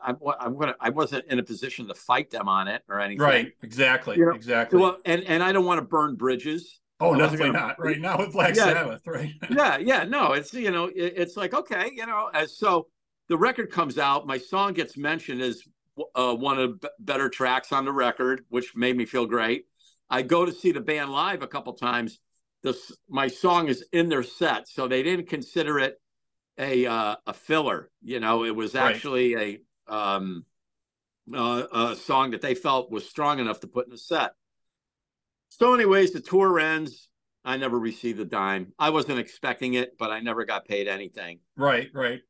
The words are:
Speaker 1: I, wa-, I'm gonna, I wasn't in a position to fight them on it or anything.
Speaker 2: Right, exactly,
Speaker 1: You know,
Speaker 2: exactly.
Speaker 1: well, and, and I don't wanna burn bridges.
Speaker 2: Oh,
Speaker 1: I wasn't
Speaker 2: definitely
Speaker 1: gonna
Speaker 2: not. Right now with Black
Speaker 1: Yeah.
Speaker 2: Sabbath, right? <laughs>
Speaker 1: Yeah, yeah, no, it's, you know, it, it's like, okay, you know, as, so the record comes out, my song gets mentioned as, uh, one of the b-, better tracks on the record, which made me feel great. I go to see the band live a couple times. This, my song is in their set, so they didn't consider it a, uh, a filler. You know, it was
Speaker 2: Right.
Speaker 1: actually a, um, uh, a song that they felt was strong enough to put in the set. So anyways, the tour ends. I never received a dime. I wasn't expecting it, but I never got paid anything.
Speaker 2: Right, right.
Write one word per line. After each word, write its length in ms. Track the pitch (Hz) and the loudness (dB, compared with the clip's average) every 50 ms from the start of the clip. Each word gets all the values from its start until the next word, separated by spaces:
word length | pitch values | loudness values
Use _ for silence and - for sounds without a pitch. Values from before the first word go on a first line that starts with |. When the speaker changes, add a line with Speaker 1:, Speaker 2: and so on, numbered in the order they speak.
Speaker 1:
I, 100 | - 131 | -4 -4
wa-, 240 | 123 - 147 143 143 - | -4 -4 -2 -4 -4 -4
I'm 200 | 123 120 131 143 | -4 -6 -4 -2
gonna, 160 | 151 135 - - | -2 -4 -4 -2
I 100 | 123 117 | -4 -2
wasn't 340 | 131 156 151 127 143 127 - - | 0 0 -2 -2 -2 -6 -6 -4
in 80 | 131 123 | -2 -4
a 40 | |
position 440 | - - 113 92 123 135 - - 117 98 | -4 -4 -8 -10 -10 -10 -10 -10 -12 -14
to 60 | - | -14
fight 360 | - - - 123 135 131 - | -8 -2 -2 -2 -2 -2 -4
them 160 | - 113 101 98 | -6 -4 -2 0
on 200 | 95 95 92 98 | 0 0 0 -2
it 140 | 107 127 _ - | -4 -8 _ -6
or 120 | 98 101 | -6 -4
anything. 240 | 101 101 101 92 147 | -4 -4 0 2 4
Speaker 2:
Right, 280 | 143 131 117 117 127 - _ | 4 4 4 2 -2 -8 _
exactly, 540 | - 110 113 127 135 127 131 127 - 147 - 170 | -18 -8 -2 2 4 4 4 2 0 0 2 4
Speaker 1:
You 80 | 170 | 4
know, 60 | 170 165 | 4 2
Speaker 2:
exactly. 440 | - 113 120 120 117 117 - 185 180 | 0 -2 0 2 2 2 6 6 6
Speaker 1:
well, 200 | 190 185 185 - - | 6 6 2 0 -2
and, 160 | 180 165 175 185 | 0 0 0 0
and 180 | 180 160 165 | 0 0 2
I 100 | 180 185 | 2 4
don't 120 | 196 196 180 | 4 4 4
wanna 180 | 180 175 160 | 4 2 0
burn 340 | 123 - 165 156 147 147 127 | 0 0 2 2 2 0 0
bridges. 640 | 98 120 131 127 123 - 151 156 175 - - - _ _ _ _ - | 0 0 0 0 0 -2 -4 -6 -6 -8 -12 -20 _ _ _ _ 0
Speaker 2:
Oh, 140 | 156 170 151 | 2 4 6
Speaker 1:
I 40 | 135 | 6
wasn't 200 | 156 151 156 156 | 4 4 2 2
Speaker 2:
definitely 180 | 151 139 - - | 0 0 0 0
Speaker 1:
gonna 80 | - - | -2 -4
Speaker 2:
not. 120 | - - | -4 -4
Right 200 | - 139 156 151 | -2 -2 -2 -2
now 180 | 160 190 180 - | -2 -2 0 -2
with 140 | 202 190 | -2 -2
Black 220 | - 202 160 175 196 | 2 2 4 4 6
Speaker 1:
Yeah. 100 | 220 208 | 6 4
Speaker 2:
Sabbath, 380 | 180 160 170 - 117 110 - - | 4 4 2 0 -2 -6 -8 -10
right? 260 | - - - 151 151 - - | -8 -8 -6 -8 -8 -10 -8
<laughs> 100 | - - | -4 0
Speaker 1:
Yeah, 280 | 247 285 294 202 139 139 | 2 4 4 4 2 2
yeah, 260 | 180 247 262 190 160 | 2 2 2 2 2
no, 280 | 185 269 294 202 147 | 0 0 0 2 2
it's, 200 | 135 147 147 - | 2 0 -2 -6
you 180 | 226 254 226 196 | -8 -4 -2 -2
know, 160 | 180 170 170 | 0 0 -2
it, 280 | 185 180 185 170 180 180 | -4 -4 -4 -4 -2 -2
it's 200 | 185 175 175 - 208 | -2 -4 -4 -4 -6
like, 160 | 185 180 240 | -4 -2 -2
okay, 360 | 285 - - 233 180 190 247 269 | -2 -2 -2 -2 -4 -4 -4 -6
you 100 | 233 226 | -8 -8
know, 240 | 233 220 208 220 - - | -4 -4 -4 -2 -2 -2
as, 240 | 151 156 151 - - | -2 -2 -4 -4 -2
so 300 | 214 202 180 165 160 _ _ _ _ _ _ _ _ - | 0 2 2 2 0 _ _ _ _ _ _ _ _ -2
the 80 | 170 160 | 0 2
record 320 | 202 254 254 247 214 - | 2 2 2 0 -4 -4
comes 260 | - 180 165 139 120 | -2 -2 -2 -2 0
out, 300 | 147 143 139 139 147 147 | 0 2 2 2 0 -2
my 100 | 139 135 | -4 -6
song 380 | 127 131 - 190 196 202 202 180 | -6 -6 -2 0 0 0 0 0
gets 220 | 175 147 - - - | -2 -4 -4 -6 -6
mentioned 420 | 143 147 160 156 - - 131 123 | -4 -2 -2 -4 -4 -6 -6 -4
as, 220 | 127 123 113 - - _ _ _ _ _ _ - - - - | -2 -4 -4 -6 -10 _ _ _ _ _ _ -10 -10 -4 0
uh, 200 | 127 127 123 120 | 0 2 2 0
one 240 | 113 135 139 135 131 | 0 0 0 2 2
of 120 | 131 123 | 0 -2
the 40 | 110 95 - 147 | -2 -6 -10 -12
b-, 60 | - - | -12 -8
better 320 | 107 143 139 131 139 120 | -4 -4 -2 0 -2 -2
tracks 420 | - - 135 123 127 131 - - | -2 0 0 2 2 0 0 -2
on 140 | 143 135 135 | -2 -2 -2
the 60 | 139 | -2
record, 520 | 139 135 123 120 117 - 127 127 131 123 - - | 0 0 0 0 0 0 0 0 -2 -2 -4 -4
which 260 | 117 123 123 - - | -4 -4 -4 -4 -4
made 200 | 117 123 127 123 | -2 0 0 0
me 100 | 123 113 | 0 -2
feel 180 | - - 127 117 | -2 -2 -2 -2
great. 400 | 107 120 117 110 113 123 147 - _ _ _ _ _ _ _ _ - | 0 0 0 2 0 0 -2 -4 _ _ _ _ _ _ _ _ -4
I 100 | 131 131 | -2 -2
go 240 | 127 123 170 170 180 | 0 2 2 2 2
to 80 | 175 | 2
see 200 | - - - 180 | -2 0 0 0
the 80 | 151 139 | 0 0
band 300 | 113 156 151 151 143 139 | -2 -4 -2 -2 -2 -2
live 300 | 139 143 165 196 190 147 | -2 -2 -2 -2 -2 -6
a 40 | 139 | -8
couple 260 | 127 - 143 120 123 | -8 -10 -10 -10 -10
times. 460 | 120 - 127 123 120 120 117 107 - _ _ _ _ _ _ _ _ _ | -10 -6 -4 -2 -2 -2 -2 -4 -8 _ _ _ _ _ _ _ _ _
This, 300 | - 131 123 - - - - _ _ - | -4 -4 -4 -4 -8 -20 -20 _ _ -6
my 200 | 135 135 135 127 | -2 -2 -2 -2
song 400 | 127 - - 180 175 175 165 147 | -2 2 2 4 4 4 4 2
is 180 | 127 - - - | -2 -2 -4 -2
in 180 | - 170 170 170 | 0 2 2 2
their 120 | 151 131 | 2 0
set, 460 | 123 - - - 175 151 120 107 - - | -2 -4 -4 -2 0 0 0 -2 -4 -10
so 180 | - 139 131 | -6 -4 -2
they 160 | 123 131 131 | 0 0 0
didn't 260 | 135 165 185 180 170 - | 0 0 -2 -2 -4 -6
consider 500 | 160 143 120 - - 175 151 147 151 139 | -8 -8 -8 -4 -2 -2 0 0 0 0
it 200 | 135 135 - - _ _ _ _ _ _ _ _ _ _ _ - | 0 0 -2 -6 _ _ _ _ _ _ _ _ _ _ _ -6
a, 280 | 135 139 131 123 123 | -4 0 2 2 2
uh, 300 | 120 117 113 107 104 101 - - | 2 2 0 0 -2 -4 -6 -8
a 80 | 107 98 | -12 -12
filler. 560 | - - - 156 156 147 120 95 78 - - _ _ | -8 -2 0 0 2 2 0 -2 -4 -6 -12 _ _
You 160 | - 113 127 117 | -10 -8 -6 -2
know, 260 | 110 113 117 113 113 | 0 2 2 2 2
it 120 | 113 107 | 0 -2
was 180 | 110 110 104 - | -4 -4 -4 0
Speaker 2:
Right. 200 | 131 131 131 107 | 0 0 0 0
Speaker 1:
actually 380 | 113 143 143 131 127 127 120 117 113 107 104 104 - _ _ _ _ _ - | -2 -4 -2 0 2 2 2 2 0 -2 -4 -6 -10 _ _ _ _ _ -8
a, 40 | |
um, 540 | 107 107 104 98 98 98 95 92 90 82 - _ _ _ _ _ _ _ _ _ _ _ _ _ _ _ _ 113 123 | -4 -2 0 0 0 -2 -2 -6 -8 -10 -12 _ _ _ _ _ _ _ _ _ _ _ _ _ _ _ _ -10 -4
uh, 300 | 131 117 120 120 123 127 - | -2 -2 0 0 -2 -4 -2
a 260 | 120 113 117 120 107 | -2 0 0 0 -2
song 340 | - - - 139 135 135 127 | -4 -2 0 2 2 2 2
that 100 | 113 101 | -2 -4
they 140 | - 143 - | -2 -2 -2
felt 360 | - - 147 135 127 120 - | -2 0 0 0 0 0 -2
was 160 | 113 104 - | -6 -8 -8
strong 340 | - - 156 147 147 147 135 | -8 -6 -2 0 0 0 0
enough 200 | 120 110 110 - | -2 -4 -4 -6
to 60 | - | -8
put 180 | 98 - 123 123 | -8 -6 -6 -6
in 40 | 120 | -6
the 80 | 120 110 | -8 -12
set. 340 | - - 170 156 117 - - _ _ _ _ _ _ _ _ _ _ _ _ _ _ _ _ _ _ _ _ _ _ _ | -6 -2 -2 -2 -2 -2 -6 _ _ _ _ _ _ _ _ _ _ _ _ _ _ _ _ _ _ _ _ _ _ _
So 260 | - - 240 247 254 | 0 4 6 6 6
anyways, 380 | 240 220 196 190 196 190 185 | 6 6 6 6 6 6 4
the 80 | - 151 | 2 -2
tour 380 | - - 180 190 196 190 180 165 | -4 2 4 6 6 6 6 4
ends. 500 | 156 160 160 156 156 131 - - _ _ _ _ _ _ _ _ - | 4 2 0 -2 -4 -6 -10 -16 _ _ _ _ _ _ _ _ -8
I 120 | 127 131 135 | -6 -4 -2
never 200 | 135 127 117 120 | -2 -2 -2 -2
received 400 | 113 113 110 - - 117 107 104 | -2 -4 -6 -6 -6 -6 -4 -4
a 40 | 104 | -6
dime. 480 | 85 117 101 98 98 98 95 92 95 - - | -4 -2 -2 0 0 0 -2 -4 -8 -4 -2
I 120 | 151 156 | 0 0
wasn't 280 | 156 156 - - 135 120 | 2 0 0 -2 -2 -4
expecting 540 | 117 - - - - 131 120 - 131 127 123 | -6 -8 -10 -8 -6 -6 -6 -4 -4 -2 0
it, 220 | 123 127 127 - - | 0 -2 -4 -6 -6
but 120 | 117 107 | -6 -6
I 100 | 110 110 | -6 -6
never 240 | 113 120 110 117 110 | -4 -4 -4 -4 -4
got 220 | 107 107 98 - | -4 -4 -6 -6
paid 220 | - 104 101 98 101 | -4 -4 -4 -4 -4
anything. 500 | 95 98 101 87 - 107 90 87 85 87 _ _ _ | -6 -6 -8 -12 -14 -14 -14 -14 -16 -18 _ _ _
Speaker 2:
Right, 320 | 127 139 143 127 117 135 135 139 | -2 0 0 2 0 -2 -6 -6
right. 260 | 139 127 120 117 - _ | -6 -4 -4 -4 -6 _